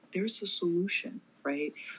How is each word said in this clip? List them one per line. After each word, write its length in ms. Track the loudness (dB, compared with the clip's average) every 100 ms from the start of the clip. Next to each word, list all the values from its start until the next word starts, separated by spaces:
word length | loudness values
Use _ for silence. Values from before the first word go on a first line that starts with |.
| -6
there's 280 | 0 0 0
a 60 | -2
solution, 760 | 0 2 4 4 0 -2 -8 -14 -4
right? 300 | -2 0 0 -4 -12